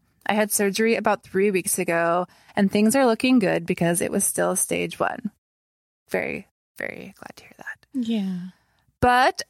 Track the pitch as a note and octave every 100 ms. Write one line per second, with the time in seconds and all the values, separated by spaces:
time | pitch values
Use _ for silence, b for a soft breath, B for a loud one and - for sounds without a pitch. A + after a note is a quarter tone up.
0 | _ _ - G#3 G#3 - G3+ G3 A3+ A3+
1 | G#3+ A3 - F#3 G3+ F#3 E3+ - F3 E3+
2 | E3+ E3+ F3+ b b - G3 G#3 A3 C4+
3 | B3+ A3 B3+ B3+ F#3 E3 E3+ F#3 E3+ E3+
4 | - G3+ G3 - F3 F#3 - F3 E3+ -
5 | - - G#3 _ _ _ _ _ _ _
6 | _ F#3 - - - _ _ - - -
7 | - - - - - - - - _ C4+
8 | A3+ A3+ F#3+ F3+ F#3 - _ _ _ -
9 | B3 B3 C#4 - -